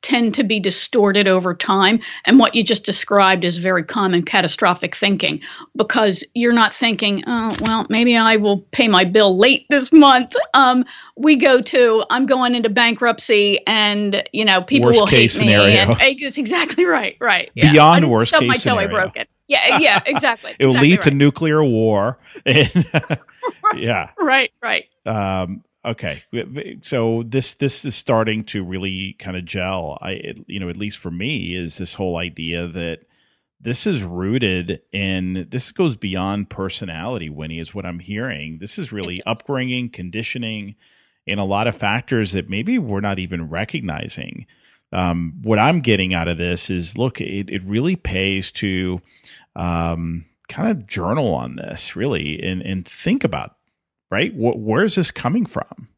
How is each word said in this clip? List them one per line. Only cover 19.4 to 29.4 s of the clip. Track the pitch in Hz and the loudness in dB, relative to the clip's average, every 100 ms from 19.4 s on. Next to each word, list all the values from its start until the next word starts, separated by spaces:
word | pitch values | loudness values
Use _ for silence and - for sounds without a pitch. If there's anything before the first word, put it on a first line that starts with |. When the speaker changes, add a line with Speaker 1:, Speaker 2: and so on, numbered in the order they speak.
| _ | _
Speaker 1:
Yeah, | 285 - 226 | 2 4 4
yeah, | 294 202 - | 4 2 0
exactly. | 277 277 226 - | 0 0 -2 -8
Speaker 2:
<laughs> | - | 0
It'll | 135 | 2
Speaker 1:
Exactly | 127 147 | 6 6
Speaker 2:
lead | 180 | 6
to | 151 | 4
Speaker 1:
right. | 139 | 4
Speaker 2:
nuclear | 143 143 160 156 | 4 4 0 2
war. | 147 113 110 104 107 127 _ | 2 2 2 2 0 -4 _
<laughs> | - - | -8 0
And | 135 202 180 151 156 - - _ | 2 2 2 0 -2 -2 -8 _
Speaker 1:
<laughs> | _ 508 - 427 440 | _ -10 -4 -4 -2
Speaker 2:
yeah. | 113 98 - - | -2 -2 -4 -6
Speaker 1:
Right, | 320 269 254 _ | 0 0 -2 _
right. | 233 85 - _ - | -6 -6 -6 _ -6
Speaker 2:
Um, | 110 98 95 90 95 _ _ | -4 -2 -2 -4 -8 _ _
okay. | - 113 90 71 _ | -10 -8 -8 -10 _
W-, | 117 - | -10 -10
w-, | 135 - - | -12 -14 -16
so | - 131 113 113 | -6 -2 0 -2
this, | 117 131 127 | -2 -4 -4
this | - 139 - | -4 -4 -4
is | 139 | -6
starting | - - 113 110 110 110 | -6 0 0 0 -4 -6
to | 104 | -8
really | 90 92 95 92 95 - | -8 -6 -6 -6 -8 -12
kind | 98 | -10
of | 90 | -10